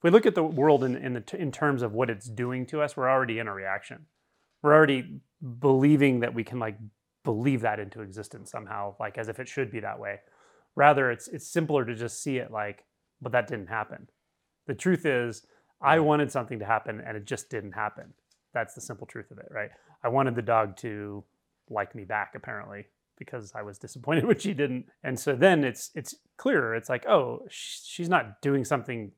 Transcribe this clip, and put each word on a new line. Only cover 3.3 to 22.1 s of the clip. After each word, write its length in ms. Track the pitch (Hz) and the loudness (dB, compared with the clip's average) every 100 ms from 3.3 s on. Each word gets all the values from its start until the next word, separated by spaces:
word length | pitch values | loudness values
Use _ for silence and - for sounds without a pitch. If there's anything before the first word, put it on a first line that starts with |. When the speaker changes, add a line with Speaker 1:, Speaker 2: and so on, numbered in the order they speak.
| 113 | -4
Speaker 1:
in 80 | 113 | -6
a 40 | |
reaction. 540 | 98 95 98 - 127 156 _ _ _ _ _ | -8 -6 -6 -8 -20 -20 _ _ _ _ _
We're 100 | 147 | 6
already 480 | 151 156 135 123 135 _ _ 135 120 | 8 8 4 -2 -14 _ _ -14 -2
believing 600 | 139 135 143 151 139 123 | 4 6 6 6 6 4
that 120 | 120 | 0
we 120 | 117 | -4
can, 160 | 110 123 | -6 -6
like, 180 | 113 107 107 _ _ _ | -8 -8 -16 _ _ _
believe 380 | - 107 127 131 | -6 -2 0 0
that 180 | 113 107 | 0 -4
into 220 | 101 113 | -6 -12
existence 460 | 104 98 104 120 - | -14 -12 -14 -16 -14
somehow, 460 | - 104 104 101 98 | -14 -12 -10 -10 -8
like, 180 | 110 101 | -10 -8
as 100 | 110 | -8
if 120 | 110 | -8
it 80 | 131 | -10
should 200 | - 127 | -6 -6
be 120 | 110 | -6
that 180 | 104 110 | -8 -10
way. 220 | 107 101 _ _ _ _ _ - | -10 -10 _ _ _ _ _ 6
Rather, 340 | 143 143 131 | 6 6 2
it's, 160 | 117 - | 0 -8
it's 180 | 156 - | -14 -4
simpler 360 | 170 160 147 | -2 0 0
to 120 | 120 113 | 0 -4
just 260 | 117 - | -8 -8
see 140 | - 131 | -6 -4
it 160 | 117 | -6
like, 320 | 110 104 101 _ _ _ _ | -8 -8 -10 _ _ _ _
"But 120 | 127 | -2
that 160 | 123 107 | 0 0
didn't 180 | 117 92 | -6 -6
happen." 420 | 110 107 - - _ _ _ _ _ - | -6 -6 -10 -20 _ _ _ _ _ -10
The 80 | 131 | -4
truth 280 | 185 170 165 | 0 2 2
is, 380 | 131 120 110 _ _ _ _ | 0 -2 -6 _ _ _ _
I 160 | 143 156 | 4 4
Speaker 2:
Yeah. 60 | |
Speaker 1:
wanted 280 | 151 147 143 | 6 4 2
something 300 | 139 117 120 | -2 -6 -8
to 40 | |
happen 360 | 101 110 - 107 | 0 -2 -2 -10
and 160 | 120 107 | -10 -12
it 80 | |
just 260 | 104 127 - | -8 -10 -8
didn't 220 | 113 101 | -10 -10
happen. 420 | 101 107 - - _ _ _ _ | -6 -8 -8 -20 _ _ _ _
That's 200 | - 110 | -6 -6
the 60 | - | -10
simple 280 | - 104 113 | -16 -14 -14
truth 240 | - 104 | -16 -16
of 60 | 101 | -20
it, 100 | - | -14
right? 200 | 110 104 _ _ _ | -10 -10 _ _ _
I 40 | 123 | -2
wanted 280 | 127 135 120 | 2 2 0
the 60 | |
dog 340 | 110 113 107 92 | 0 2 2 -4
to 480 | 120 104 104 101 98 _ _ _ _ | -10 -8 -10 -12 -16 _ _ _ _
like 280 | 110 98 - | -6 -6 -8
me 80 | |
back, 320 | 95 | -8